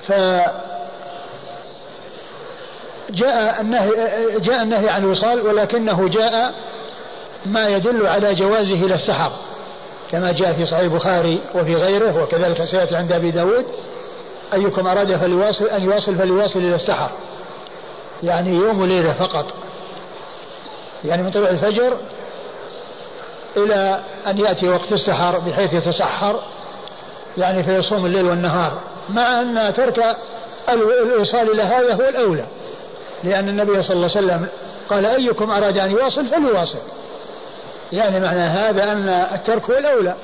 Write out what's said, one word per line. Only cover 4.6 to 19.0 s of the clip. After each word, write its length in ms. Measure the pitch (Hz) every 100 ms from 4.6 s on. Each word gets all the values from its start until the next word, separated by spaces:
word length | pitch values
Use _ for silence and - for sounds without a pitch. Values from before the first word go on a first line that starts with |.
النهي 260 | 220 220 214
عن 140 | 180
الوصال، 440 | 190 185 214 240 214
ولكنه 600 | 214 202 233 220 185 190
جاء 460 | 196 220 226 247 - - - - - - - - - 196
ما 220 | 220 214
يدل 400 | 196 196 240 196
على 280 | 190 202 185
جوازه 500 | 190 220 196 190 190
إلى 100 | 180
السحر، 360 | - 170 151 - - - - - - - -
كما 200 | 165 180
جاء 220 | 170 185
في 120 | 165 165
صحيح 180 | 165
البخاري 560 | 175 160 180 180 170 165 - 180
وفي 200 | 160 165
غيره، 480 | 185 202 220 160
وكذلك 420 | 147 170 180 165 170
سيأتي 300 | 185 175 170
عند 180 | 170
أبي 180 | 175 170
داود: 340 | 165 175 240 254 - - - - - - - -
"أيكم 340 | 196 202 - 185
أراد 280 | 190 196 180
فليواصل، 500 | 180 180 208 202 214
أن 180 | 202
يواصل 320 | 185 208 208 180
فليواصل 440 | 190 185 202 185
إلى 160 | 180 170
السحر"، 340 | - - 143 - - - - - - - - - - -
يعني 320 | 170 170 180 175
يوم 260 | 208 202
وليلة 320 | 185 185